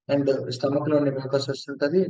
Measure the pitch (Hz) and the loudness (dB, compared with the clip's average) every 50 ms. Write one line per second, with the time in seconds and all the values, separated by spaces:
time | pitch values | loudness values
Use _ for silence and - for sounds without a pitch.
0 | _ - 143 143 139 139 135 120 117 120 - - - 139 143 143 139 151 151 143 | _ -2 0 2 2 2 2 0 -2 -6 -4 -2 -2 0 0 0 2 2 2 2
1 | 147 139 135 135 131 127 139 135 139 - 135 - - 143 139 - 143 143 165 190 | 2 2 0 -2 -2 -2 -2 -2 0 -2 -6 -6 -8 -12 -4 -2 -2 2 2 2
2 | 185 | 2